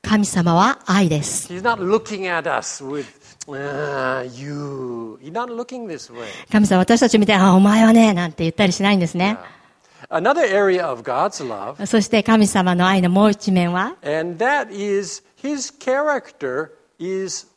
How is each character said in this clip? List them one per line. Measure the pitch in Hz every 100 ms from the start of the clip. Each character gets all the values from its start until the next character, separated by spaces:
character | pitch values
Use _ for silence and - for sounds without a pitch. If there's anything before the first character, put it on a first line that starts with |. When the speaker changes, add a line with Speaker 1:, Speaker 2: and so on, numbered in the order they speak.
Speaker 1:
神 | - 214 202
様 | 190 175
は | 170 214 -
愛 | - 190 180
で | 151
す。 | 143 - -
Speaker 2:
He's | 180
not | 220 226
looking | 180 220 220 208 185
at | 170 156
us | 127 - -
with, | 135 147 123 _ _ _ -
"Ah, | 139 143 143 147 139 131 131 127
you." | 123 139 143 143 135 127 117 113 110
He's | 135
not | 196 247
looking | 233 240 254 220
this | 156 -
way. | 120 110 95 -
Speaker 1:
神 | 214 208
様 | 185
は |
私 | 180 233
た | 240
ち | 220
を |
見 |
て、 | 208
「あ、 | 202 190
お | 185
前 | 202 220 226
は |
ね」 | 226 220
な | 175 175
ん |
て | -
言 | 165
っ |
た | - 196
り |
し | 180
な | 196
い | 196
ん |
で | 170
す |
ね。 | 175 185 220
Speaker 2:
Yeah. | 87 - _ _ _ _ -
Another | 165 180 185
area | 254 196 196 185 165
of | 120
God's | 117 127 196 - 131
love. | 104 101 147 202
Speaker 1:
そ | 226
し | 196
て | 214
神 | 202 226 202
様 | 202 180
の | 180 180
愛 | 190
の | 175
も | 185 214
う |
一 | 208 -
面 | 185 175
は、 | 175 220 359
Speaker 2:
And | 147 156 170 170
that | 240 285 220
is | 196 202 196 190 - _ _
his | 277 294 - _
character | - 262 302 277 - _ 135 131 156 _ _ _
is | 175 190 190 - -